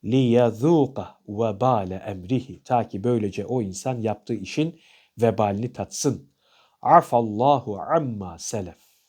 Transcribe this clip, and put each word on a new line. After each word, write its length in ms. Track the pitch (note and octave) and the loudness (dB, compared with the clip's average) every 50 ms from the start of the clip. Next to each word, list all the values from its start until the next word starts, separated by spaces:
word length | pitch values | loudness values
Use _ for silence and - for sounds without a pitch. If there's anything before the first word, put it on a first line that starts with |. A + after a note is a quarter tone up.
| - | -2
لِيَذُوقَ 1000 | G#2+ A#2+ C3+ C3 A#2+ A2+ A#2+ B2 A#2 G#2+ G#2 B2 D#3+ F3 D#3+ C#3 - - G#2 F#2 - - _ _ | 2 2 4 4 6 6 6 4 4 2 0 2 4 4 4 4 2 -2 -10 -12 -12 -16 _ _
وَبَالَ 720 | - G#2 G#2 A#2 A2 G2+ G2 C3 C3 B2 G#2+ F#2+ F#2 F#2 F#2+ | -10 -4 -2 -2 -2 -2 0 2 2 2 2 0 -4 -8 -8
اَمْرِهِ. 640 | - G#2+ G2+ F#2 F2+ F2+ C3 B2 - - F2+ - _ | -8 -10 -10 -10 -4 -2 -2 -2 -2 -6 -16 -18 _
Ta 240 | - C3 A#2+ A2 | -2 0 0 0
ki 160 | - - G2 G2 | -2 -8 -4 0
böylece 420 | A#2+ B2 A#2 G#2 G2+ F#2 - G2 | 0 0 0 0 -2 -4 -6 -6
o 160 | G2+ B2 B2+ | -4 -4 -4
insan 400 | A2 F#2+ F#2 - - C3 B2+ A#2+ | -4 -4 -8 -8 -6 -6 -4 -2
yaptığı 320 | A2 A2 G#2 - _ - A#2+ | -2 -4 -4 -4 _ -8 -6
işin 460 | G#2 F#2+ - - D3+ D#3 E3 E3 - _ _ _ _ _ _ _ | -6 -6 -6 -2 -2 -2 -2 -4 -10 _ _ _ _ _ _ _
vebalini 560 | - A#2 A#2 A2+ - G#2+ G2+ G2+ G2+ A#2 B2 - | 2 2 2 4 2 0 0 0 -2 -4 -6 -6
tatsın. 600 | - G2 - - - - D3 A#2 F2+ - _ _ _ _ _ _ _ _ _ _ _ | -8 -10 -8 -8 -2 -2 -2 -2 -2 -10 _ _ _ _ _ _ _ _ _ _ _
عَفَى 340 | - A#2+ D3+ F3 D#3+ - - | 2 6 6 6 6 6 0
اللّٰهُ 500 | A#2+ A#2 A2 G#2 G#2 B2 C#3 D3 C3 - | 0 0 0 0 2 4 4 4 2 0
عَمَّا 680 | G#2+ G2+ F#2+ D#2+ G2 D3+ E3+ D3+ B2+ A#2 G#2 F#2+ F2+ F2+ | -6 -8 -8 -4 0 0 0 0 -2 -6 -6 -8 -10 -12
سَلَفَ. 440 | F2 - - - A2 F2+ E2+ D#2+ _ _ _ _ _ _ | -12 -12 -8 -6 -6 -6 -8 -12 _ _ _ _ _ _